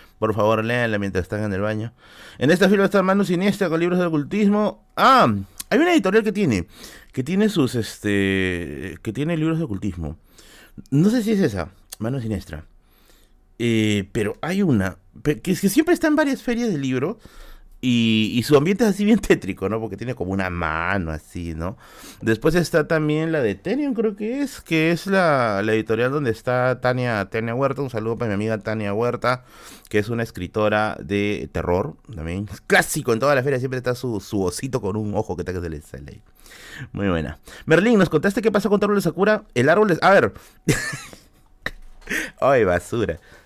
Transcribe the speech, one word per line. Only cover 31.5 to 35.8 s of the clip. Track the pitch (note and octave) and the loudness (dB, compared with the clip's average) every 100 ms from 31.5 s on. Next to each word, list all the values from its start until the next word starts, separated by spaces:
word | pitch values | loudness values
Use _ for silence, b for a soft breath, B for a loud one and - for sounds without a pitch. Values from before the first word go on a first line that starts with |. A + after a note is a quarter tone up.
terror | E2+ D#2+ F2+ D3 - - | -4 0 0 0 -8 -16
también. | E2 D#2+ F2+ G#2 - - | -10 -8 -6 -8 -10 0
Clásico, | G3 E3 D#3+ B2+ | 0 2 -4 -2
en | A2+ | 0
todas | C3+ | 2
las | C#3 | 2
ferias | C3+ B2+ | 2 -2
siempre | C3 B2+ | -2 -4
está | B2 | -4
su, | B2 B2+ G#2+ | -4 -4 -6
su | - G#2 | -4 -2
osito | F#2 - C#3 B2+ | -2 -2 -6 -4
con | G2 G#2 | -4 -4
un | G#2+ | -4
ojo | F#2+ - F2 | -4 -4 -6
que | |
te, | F2 | -6
que | F2+ | -6
se | E2+ | -8
le | D2+ | -10